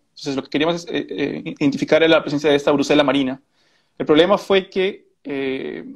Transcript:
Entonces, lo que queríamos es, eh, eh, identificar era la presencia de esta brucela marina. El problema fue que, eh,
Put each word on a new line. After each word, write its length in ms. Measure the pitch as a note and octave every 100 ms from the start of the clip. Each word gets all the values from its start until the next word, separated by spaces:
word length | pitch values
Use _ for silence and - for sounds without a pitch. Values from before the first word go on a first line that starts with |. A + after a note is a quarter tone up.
| _
Entonces, 220 | - D3
lo 80 | C3+
que 60 | -
queríamos 280 | D3 D#3+ E3+
es, 100 | E3+
eh, 180 | C#3+ -
eh, 440 | - D3 - - -
identificar 440 | D3 - - D#3
era 60 | D#3+
la 140 | D#3+
presencia 260 | - C#3+ D3+
de 80 | C#3+
esta 160 | D3+
brucela 320 | C#3+ C#3+ D3
marina. 380 | C#3 C#3 C3 C3 _ _ _ _ _ _
El 80 | C3+
problema 320 | D3+ F3+ G3+
fue 320 | - G3 F#3+
que, 400 | G3 F#3+ - _ _
eh, 600 | - C#3 C3+ C3+ - - -